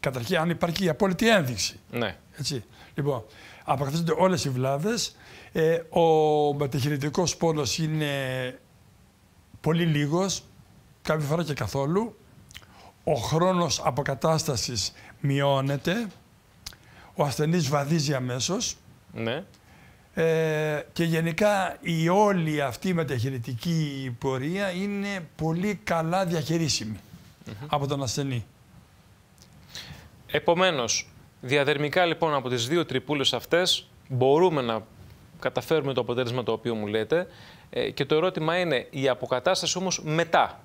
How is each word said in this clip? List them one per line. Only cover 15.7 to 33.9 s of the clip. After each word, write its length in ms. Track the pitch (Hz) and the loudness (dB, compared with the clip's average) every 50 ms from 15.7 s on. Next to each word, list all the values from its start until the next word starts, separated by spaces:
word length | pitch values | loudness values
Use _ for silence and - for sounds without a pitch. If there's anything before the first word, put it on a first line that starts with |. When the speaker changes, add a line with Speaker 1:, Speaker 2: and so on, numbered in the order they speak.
| 143 139 - 170 180 233 233 202 - - - _ _ _ _ _ _ - - - - - - - - - - - - | -2 -2 -2 -2 -2 -2 -4 -6 -10 -16 -20 _ _ _ _ _ _ -20 -20 -20 -20 -20 -20 -20 -20 -20 -20 -18 -2
Speaker 1:
Ο 100 | - 156 | -2 -2
ασθενής 440 | 143 127 - 151 151 170 180 156 123 | 0 0 0 0 2 2 2 2 2
βαδίζει 460 | 147 143 139 139 165 165 147 139 147 | 2 0 2 2 0 0 2 0 0
αμέσως. 600 | 131 123 123 123 131 123 - 175 226 233 - - - _ - - - _ _ - | -2 -2 -4 -4 -4 -2 -2 -2 -2 -4 -6 -8 -10 _ -20 -20 -20 _ _ -10
Speaker 2:
Ναι. 320 | 113 113 113 120 151 190 - - - - - - - - - - - - _ - | -6 -4 -4 -4 -4 -8 -12 -20 -20 -20 -20 -20 -20 -20 -20 -20 -20 -20 _ -2
Speaker 1:
Ε, 680 | - 165 165 160 160 160 160 156 151 156 151 151 147 156 - - | 0 2 2 2 2 2 0 0 0 0 -2 -2 -4 -6 -8 -4
και 120 | - 170 | -2 0
γενικά 720 | 165 165 170 165 165 165 160 208 208 208 196 185 170 - - | 0 2 0 0 0 0 2 2 4 4 2 0 -2 -6 -8
η 280 | - 170 170 160 160 165 | -4 -2 0 2 2 4
όλη 540 | 180 202 214 208 196 180 165 160 151 147 143 | 4 4 4 4 4 2 0 0 0 0 0
αυτή 260 | 131 117 - - 190 | -2 -4 -4 -2 -2
η 40 | 185 | 0
μεταχειρητική 1200 | 165 165 131 135 123 110 135 135 127 113 - 127 117 - 170 170 160 156 147 139 135 135 131 120 117 | 0 0 -2 -2 -2 -2 -2 -2 -6 -6 -8 -8 -6 -4 -2 0 0 0 -2 -4 -6 -8 -8 -8 -4
πορεία 520 | - 135 131 131 131 151 175 196 202 190 | -2 -2 -2 0 -2 -4 -2 -2 -2 -4
είναι 580 | 180 180 196 202 202 202 196 202 202 190 165 147 - | -2 -4 -4 -4 -4 -4 -4 -4 -6 -6 -8 -12 -8
πολύ 440 | - 156 160 165 170 185 214 208 - - | -4 -2 -2 0 0 0 -2 -2 -4 -2
καλά 420 | - 180 165 160 160 170 190 196 | -2 0 0 0 0 0 0 0
διαχειρίσιμη 720 | 175 175 165 139 117 160 170 165 143 - - 117 107 110 92 - - - - - - - _ - | 0 0 -2 0 0 0 0 2 0 0 -2 -4 -6 -8 -10 -12 -18 -20 -20 -20 -20 -20 _ -16
Speaker 2:
Μμμ. 60 | - 110 101 131 151 | -16 -14 -14 -4 -2
Speaker 1:
από 180 | 151 147 139 | -2 0 0
τον 160 | 139 147 139 139 | 0 -2 -2 -2
ασθενή. 420 | 117 - - 143 139 131 120 104 - - _ - - - - - - - - - - - _ _ _ _ - - - - - - - - - - - - - - - - - - | -4 -2 -2 -2 -2 -2 -4 -6 -8 -18 _ -20 -20 -20 -20 -20 -20 -20 -20 -20 -20 -20 _ _ _ _ -20 -20 -20 -20 -20 -20 -18 -18 -16 -16 -16 -18 -18 -20 -20 -20 -20 -20
Speaker 2:
Επομένως, 840 | - - 147 - - 170 170 185 190 170 139 120 110 - - - - - - - - _ _ | -4 -4 -2 2 2 4 4 4 2 2 0 -2 -2 -2 -4 -4 -8 -16 -20 -20 -20 _ _
διαδερμικά 640 | - 127 131 147 139 135 151 139 151 147 131 180 180 | -6 0 2 2 4 4 2 0 0 0 2 2 2
λοιπόν 300 | 170 160 - 170 160 147 | 2 2 0 0 0 2
από 140 | 139 120 127 | 0 0 -2
τις 200 | 123 123 113 117 | -2 -2 -2 0
δύο 160 | 156 175 160 | 0 0 0
τρυπούλες 460 | - 127 131 - - 151 147 135 - - | 0 -2 -4 -2 -2 -2 0 0 0 -2
αυτές 560 | 139 - - - 170 185 170 - - - - | -2 -2 2 2 2 4 2 0 -2 -4 -12